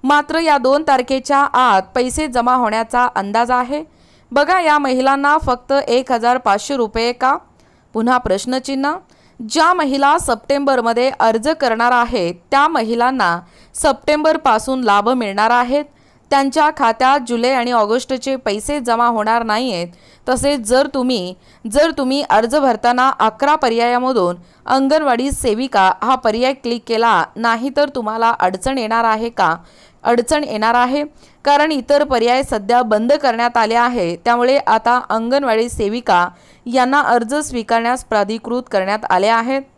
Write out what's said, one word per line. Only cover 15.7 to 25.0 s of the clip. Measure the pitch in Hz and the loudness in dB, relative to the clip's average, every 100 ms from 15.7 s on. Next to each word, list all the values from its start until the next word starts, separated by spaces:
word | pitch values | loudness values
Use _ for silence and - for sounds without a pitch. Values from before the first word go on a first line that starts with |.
| 277 294 _ _ _ _ | -2 -4 _ _ _ _
त्यांच्या | 277 277 285 302 302 | 0 2 2 0 2
खात्यात | 240 226 254 285 240 | 0 2 2 2 0
जुलै | 233 247 | -2 0
आणि | 262 240 | 0 0
ऑगस्टचे | 247 208 233 - 262 269 269 | 0 0 -2 -2 -6 -4 -4
पैसे | 226 208 - 294 | -4 -6 -4 -4
जमा | 240 233 240 | -2 0 0
होणार | 226 214 226 | 0 0 0
नाहीयेत. | 226 214 254 185 175 - - _ - | 0 -4 -2 -6 -8 -12 -20 _ -4
तसेच | 254 269 285 | -2 0 -2
जर | 208 254 294 | 0 0 0
तुम्ही, | 277 254 247 269 277 _ _ 220 | -2 -2 -2 -6 -12 _ _ -4
जर | 220 330 311 | 0 0 0
तुम्ही | 254 277 | -2 -2
अर्ज | - 202 226 285 | 0 0 2 0
भरताना | 269 226 240 247 262 - | 0 0 0 2 0 2
अकरा | 220 220 277 311 | -2 0 0 0
पर्यायामधून | 254 226 233 247 254 254 175 175 - _ - | 0 0 0 0 0 0 0 -4 -14 _ -2
अंगणवाडी | 262 269 311 | 0 2 2